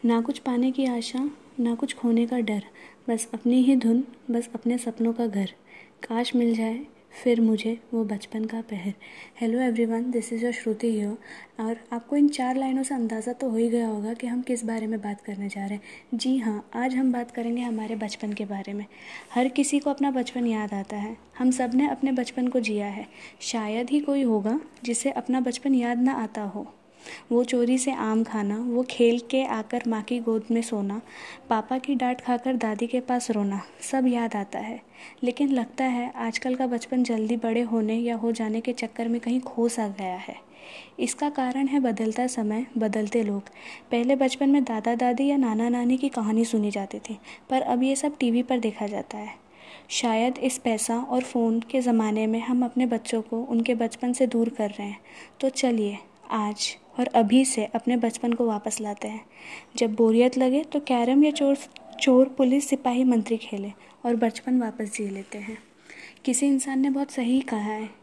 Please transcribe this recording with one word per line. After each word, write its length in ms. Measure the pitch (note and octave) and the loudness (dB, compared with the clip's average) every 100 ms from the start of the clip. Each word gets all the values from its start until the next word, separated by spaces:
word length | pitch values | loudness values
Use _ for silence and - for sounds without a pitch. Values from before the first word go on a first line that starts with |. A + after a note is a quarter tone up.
ना 160 | A#3 A#3 | 4 2
कुछ 180 | A#3 C#4 | 2 -4
पाने 340 | - A#3+ C4 | -2 0 0
की 140 | C4 C4 | 2 0
आशा, 440 | A#3+ A#3 B3+ C#4+ - - - | 0 -4 -4 -4 -6 -16 -2
ना 140 | A#3 | -2
कुछ 200 | A#3 C#4 | 0 -4
खोने 320 | - A#3+ A3+ A#3 | -2 2 2 2
का 140 | B3 | 0
डर, 240 | A3 G#3 - - - - - | 0 -2 -6 -20 -20 -12 -4
बस 200 | A3+ - | -4 -4
अपनी 280 | A3 A#3+ B3+ | -2 2 4
ही 140 | B3+ C4+ | 6 6
धुन, 280 | A3+ A#3 C#4 - - | 4 2 0 -8 -4
बस 200 | A#3 A#3 | -4 -4
अपने 240 | A3+ A#3 B3 | -4 -2 -2
सपनों 340 | A#3+ A3+ A3+ | -4 -2 -2
का 140 | A#3 A#3 | 0 -2
घर। 200 | G3+ F#3+ - - - - _ - | 0 -4 -6 -20 -20 -20 _ -6
काश 260 | A3+ B3 | -2 0
मिल 200 | B3 A#3 | 2 2
जाए 260 | A3+ A3 A#3 D4 - _ - | 2 0 -4 -8 -18 _ -2
फिर 160 | B3+ A#3 | 2 4
मुझे 400 | A3+ G#3+ A3 A3+ - | 4 4 0 -4 -4
वो 100 | A#3 | -4
बचपन 400 | G#3+ G#3 - A3 | -2 -4 -6 -6
का 160 | A3 A3+ | -6 -6
पहर। 340 | A3+ G3+ F#3 G3 - - - - | -8 -6 -6 -8 -14 -20 -20 -4
Hello 180 | A#3 A#3 B3+ | -2 2 2
everyone, 460 | A3+ A3+ A3+ B3 A#3+ | 2 0 0 0 -2
this 160 | A3 | -2
is 120 | A3+ | -2
your 100 | A#3+ A#3 | -2 -2
Shruti 360 | A3+ G#3+ A#3 G#3+ | -4 -2 0 0
here। 160 | G#3 A3+ - - - - | -2 -6 -12 -20 -18 -8
और 200 | A3 A3+ - | -6 -6 -8
आपको 240 | A#3 A#3 D4 | -10 -2 4
इन 120 | D4 | 4
चार 280 | D4 B3+ B3+ | 4 0 0
लाइनों 260 | C4+ C4 | 0 -2
से 120 | C4 | -2
अंदाज़ा 380 | C#4 A3+ A3 A3 | -2 -2 -2 -6
तो 180 | A#3+ C4+ | -4 -2
हो 60 | A3+ | 2
ही 120 | A#3 | 2
गया 200 | A#3 A3+ | 2 0
होगा 260 | G#3+ G#3 | -2 -4
कि 120 | A#3 B3 | -6 -4
हम 160 | B3 | -4
किस 220 | B3 A#3+ | -2 -4
बारे 220 | A3+ A3+ G#3+ | -2 -4 -4
में 140 | A3 | -4
बात 200 | G#3 G3+ | -6 -8
करने 280 | - G3 G3+ | -8 -8 -8
जा 180 | G3+ G3 | -6 -6
रहे 80 | |
हैं। 80 | G#3 - - - | -8 -10 -20 -8
जी 240 | A#3 B3+ C4 | -4 0 0
हाँ, 320 | A3+ G#3 - | 0 -4 -6
आज 200 | A3+ B3+ | -4 -2
हम 180 | B3+ C4 | 2 2
बात 180 | B3 A#3+ | 0 -4
करेंगे 320 | - A#3 A#3+ | -6 -4 -2
हमारे 340 | B3 A3 G#3+ A3 | -2 -4 -4 -6
बचपन 360 | G#3+ - G#3+ | -6 -6 -6
के 120 | G#3 | -6
बारे 280 | G3+ G3+ G3 | -6 -6 -6
में। 140 | G3+ G#3 - - - - | -8 -10 -16 -18 -18 -6
हर 140 | B3 C4 | 0 0
किसी 300 | C4 C#4 C#4+ | 2 0 0
को 120 | C#4+ | 0
अपना 200 | C#4 C#4 | 0 0
बचपन 360 | B3+ B3 B3+ A#3+ | 0 -2 -2 -2
याद 280 | A3 G#3 | 0 -2
आता 220 | G3 G3 G#3 | -6 -6 -6
है, 200 | G3+ A3+ - - | -6 -10 -16 0
हम 120 | B3+ | 2
सब 200 | B3+ B3 | 2 2
ने 140 | B3+ D4 | 2 2
अपने 240 | - C4+ | 2 0
बचपन 360 | B3+ A#3+ - B3 | 0 -2 -2 0
को 120 | B3+ | 0
जिया 260 | A3 G#3 G3+ | 0 -2 -4
है। 200 | G3+ - - - - | -6 -12 -16 -20 -14
शायद 500 | - A#3 G#3+ A3 B3 | -6 -4 -2 -4 0
ही 100 | D4 | 0
कोई 220 | D4 C#4 | 2 2
होगा 380 | B3+ G#3+ G#3 C#4 - - | 4 2 2 -2 -4 -10
जिसे 260 | A#3+ A#3 C#4 | -4 -2 -2
अपना 300 | B3+ B3+ B3+ | -4 -2 0
बचपन 340 | B3 B3 C#4 | 0 -2 2
याद 240 | C4 A#3+ A#3+ | 2 2 2
ना 140 | B3+ | 2
आता 300 | C4+ A3 A3 | 2 -4 -6
हो। 320 | G3+ G#3 - - _ _ - - - | -8 -8 -12 -16 _ _ -18 -18 0
वो 120 | A#3 | 2
चोरी 340 | A#3+ B3 A#3+ B3+ | 2 2 4 2
से 140 | C4 | 2
आम 320 | C4 A3 A3 | -2 0 0
खाना, 320 | A3+ A3+ G3+ G#3+ | 0 -2 -2 -2
वो 260 | B3 A#3+ B3 | -2 -2 -2
खेल 280 | - A#3 A#3+ | 4 4 4
के 260 | A#3 C4 | 0 -2
आकर 380 | C4 A3 G#3+ A#3+ A#3 | 0 -4 -4 -4 -2
माँ 160 | A3 | -4
की 160 | G#3+ B3 | -2 -4
गोद 260 | A3+ A3 G#3+ | 0 -2 0
में 120 | A3+ | -2
सोना, 400 | A#3 G#3+ G3+ G#3 - - - - - | 0 -4 -4 -6 -10 -18 -18 -18 -2
पापा 280 | A3+ A3 C4 | -2 0 -4
की 160 | C4 | -2
डांट 260 | C4 B3 B3 | 0 0 -2
खाकर 360 | - A#3+ B3+ B3+ | -2 -2 0 -2
दादी 300 | A3+ G#3+ A#3 | -2 -2 -2
के 140 | B3+ | -4
पास 300 | B3+ B3 - | -2 -2 0
रोना, 320 | G#3+ G3+ G3 - - | -2 0 -4 -10 -14
सब 260 | - C4+ B3+ | -4 0 2
याद 300 | A#3+ A3+ A3 | 0 -2 -4
आता 220 | G3 - | -6 -8
है। 240 | G#3+ A#3 - - - - | -8 -12 -16 -20 -20 -4
लेकिन 260 | B3 B3 C#4+ | -2 0 2
लगता 360 | C4 A#3 - | 2 0 -2
है 280 | C4 B3 B3 B3+ | 0 0 -2 -4
आजकल 380 | A#3 A3+ B3+ | -4 -2 -2
का 120 | B3+ C4 | 0 0
बचपन 360 | A#3+ - B3+ | -2 0 0
जल्दी 340 | A#3+ A3+ A3 A#3 | 2 2 0 0
बड़े 240 | A3+ A3+ | 2 0
होने 360 | A#3 A3+ G#3+ A3+ | 2 0 2 0
या 200 | A#3 A#3 | 0 0
हो 160 | A#3 | -2
जाने 280 | A3+ A3 A3 | 0 -2 -2
के 120 | A3+ | -4
चक्कर 360 | B3 A3+ - A#3 | -4 -6 -4 -2
में 120 | A#3 | -2
कहीं 200 | A#3+ B3+ | 0 -2
खो 280 | B3+ - A#3 | -2 0 0
सा 200 | A#3 G#3+ | 0 -4
गया 280 | G3+ F#3+ F#3 | -4 -6 -6
है। 200 | - - - - - - - - | -10 -14 -18 -20 -20 -20 -18 -4
इसका 300 | B3 - D4 | -4 -2 -2
कारण 360 | C#4+ B3+ C4 C#4 | 0 -2 0 2
है 140 | C#4+ | 2
बदलता 460 | B3+ G#3 A3 A3 B3+ | 2 0 -2 0 -2
समय, 400 | B3+ G#3+ A3 C4 A#3 | 0 -2 -2 -4 -2
बदलते 440 | G#3+ G#3+ G#3 A#3 | 0 0 0 0
लोग। 200 | G#3+ G3+ - - - - - | 0 -2 -6 -18 -18 -18 -2
पहले 260 | A#3+ A#3+ C4+ | 0 2 4
बचपन 340 | C4 B3+ C#4 | 2 2 4
में 140 | C#4+ | 4
दादा 300 | B3+ A3 A3 | 4 -2 -2
दादी 320 | A#3 B3 B3 C#4 | 2 2 2 2
या 100 | C#4+ | 4
नाना 320 | B3+ A3 A#3+ | 2 2 0
नानी 300 | A#3+ A#3+ B3+ | 2 2 2
की 100 | C#4 | 0
कहानी 360 | B3 G#3+ A3 | -2 0 2
सुनी 260 | A3+ A3+ G#3 | 2 2 0
जाती 280 | G3+ G3 G#3+ | -2 -6 -10
थी, 200 | - G#3+ - - - | -12 -14 -14 -20 -2
पर 120 | C4 | 0
अब 200 | - B3 | 2 2
ये 140 | C4 C#4 | 2 2
सब 220 | D4 D4 | -2 0
टीवी 240 | A#3+ A#3 | 2 2
पर 160 | B3 B3 | 2 0
देखा 280 | A3+ G#3 G#3 | 0 -2 -6
जाता 320 | G3+ - G#3+ | -6 -8 -10
है। 160 | G#3+ - _ - - - - | -12 -16 _ -20 -20 -20 -8
शायद 500 | - A#3+ A3 A#3+ B3+ | -2 0 2 2 2
इस 200 | C4 B3+ | -2 0
पैसा 380 | A#3+ A3 - A#3 | -2 -2 -2 -2
और 260 | B3+ B3+ | 0 -2
फ़ोन 380 | B3+ A#3+ A3+ A3+ | 0 0 2 0
के 200 | A3+ C4 | 0 0
ज़माने 460 | B3 A3+ G#3+ G#3+ A3 | 2 2 2 0 0
में 140 | A3+ | 0
हम 240 | A#3 B3 | 0 0
अपने 220 | A#3+ B3 B3 | 2 0 0
बच्चों 360 | A3+ - A3+ | 0 -2 -4
को 200 | G#3+ A3+ | -2 -6
उनके 320 | B3+ A#3 A#3 | 0 0 2
बचपन 380 | A#3 A3+ - B3 | 0 -2 -2 -4
से 140 | B3 B3+ | 2 2
दूर 220 | A#3 A#3 | 2 0
कर 220 | - G#3 | 0 -4
रहे 160 | G#3 G3+ | -4 -10
हैं। 140 | G3+ - - - - | -12 -18 -20 -20 -4
तो 80 | C4+ | -2
चलिए 500 | C4 B3+ A#3 G#3 G3+ - - - | 2 2 2 0 -4 -14 -20 -6
आज 460 | A3+ G#3 G#3 - - - - | -2 -2 -4 -6 -8 -12 -4
और 80 | B3 | 2
अभी 380 | - G#3+ B3 | 4 6 6
से 200 | C4 - | 4 0
अपने 320 | G#3+ A#3 - A#3+ | -2 -2 0 2
बचपन 360 | A#3 A3+ A#3+ | 0 0 -2
को 140 | A#3 A#3+ | 0 0
वापस 340 | G#3 G#3+ - | 0 -4 -6
लाते 280 | G#3 G3+ G#3+ | -6 -6 -8
हैं, 180 | A3 - - - - - - | -10 -14 -20 -18 -18 -12 0
जब 180 | A#3 | 0
बोरियत 440 | G#3+ A3+ A3+ B3 B3+ | 4 6 6 4 4
लगे 260 | B3+ C4+ | 2 2
तो 160 | D4+ D4 | 0 -4
कैरम 440 | D4 B3 A#3 C4+ | 0 2 4 6
या 60 | D4+ | 6
चोर, 280 | D4 C#4 C#4 - - - - | 4 2 2 -2 -20 -18 -2
चोर 280 | - B3+ C4 | 6 8 6
पुलिस 400 | - B3+ C#4 C#4+ | 6 4 4 2
सिपाही 360 | C4+ C4 A#3+ | 0 0 2
मंत्री 320 | C4 A#3+ G#3+ A3+ | 4 4 2 -4
खेलें 360 | - G3+ G3+ - - - | -4 -8 -8 -12 -20 -6
और 120 | A#3+ A#3 | -2 2
बचपन 440 | A3+ A3+ - B3+ | 2 0 0 2
वापस 340 | A3+ - G#3+ | 0 -4 -8
जी 140 | - G3+ | -4 -6
लेते 300 | G3 G3 G#3 | -6 -10 -12
हैं। 200 | G#3 A3 - _ - - - - | -12 -14 -18 _ -20 -20 -20 -6
किसी 220 | - B3 C#4+ | -2 2 4
इंसान 340 | C4+ C#4 C4 | 2 2 0
ने 100 | C#4 | 2
बहुत 200 | C4+ C#4 | 2 -2
सही 300 | - A#3+ C4 | -2 2 2
कहा 200 | C4 A3 | 2 -4
है 300 | G#3 G#3+ G#3+ - | -2 -6 -8 -12